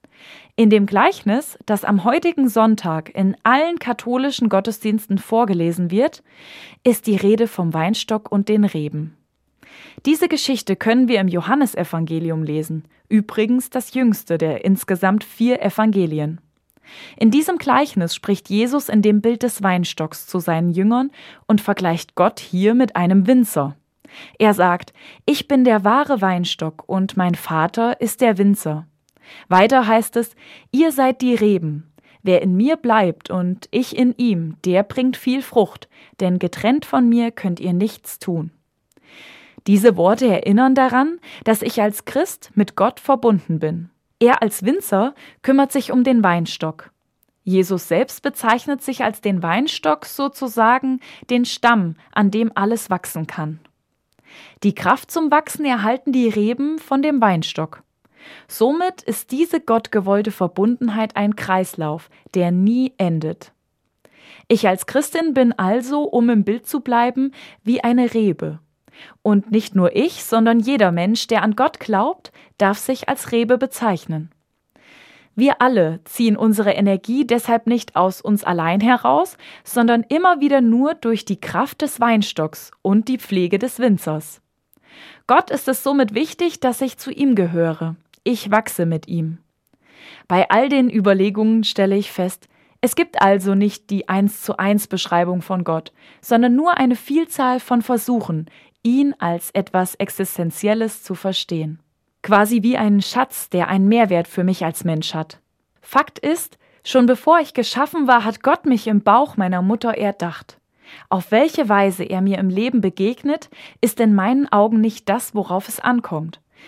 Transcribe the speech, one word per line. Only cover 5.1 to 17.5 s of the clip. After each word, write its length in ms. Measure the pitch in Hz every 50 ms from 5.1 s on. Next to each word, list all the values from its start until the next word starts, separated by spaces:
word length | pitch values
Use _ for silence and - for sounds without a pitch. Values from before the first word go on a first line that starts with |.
| 196
vorgelesen 720 | 185 - - 220 226 240 196 190 170 165 170 170 175 180 165
wird, 320 | 185 214 269 330 - - _ _ _ - - - - - - - - _ -
ist 240 | 247 226 - -
die 80 | 220 202
Rede 320 | 190 190 196 220 214 233
vom 260 | 220 - - 175 165 160
Weinstock 580 | 160 160 185 220 - - - 220 214 - -
und 160 | - 202 202
den 160 | - 214 214 208
Reben. 540 | 196 - 156 147 147 151 151 156 156 - _ _ _ _ _ _ _ _ _ _ - - - - - - - -
Diese 220 | 277 320 302 359
Geschichte 480 | 339 320 294 - - 262 208 - - 190
können 320 | - - 220 233 254 254
wir 120 | 233 240 196
im 100 | 190 185
Johannesevangelium 1120 | 175 175 160 185 254 294 277 - - - 175 - - 165 165 160 165 160 165 165 160 160 156
lesen, 420 | 151 151 156 156 160 160 156 - _ _ _ _ _
übrigens 600 | 214 214 208 - - 220 214 220 247 254 - -
das 240 | - 254 - - -
jüngste 420 | 262 262 226 196 - - - 170
der 260 | 156 165 156 135 - -
insgesamt 600 | 190 196 - - - 190 175 196 185 202 208 -
vier 400 | - - - 226 247 247 - -
Evangelien. 760 | 196 - - 214 220 196 196 175 156 151 156 151 151 165 165 - _ _ _ _ _ _ _ _ - - - - - -
In 120 | - 220 220
diesem 300 | 226 294 311 381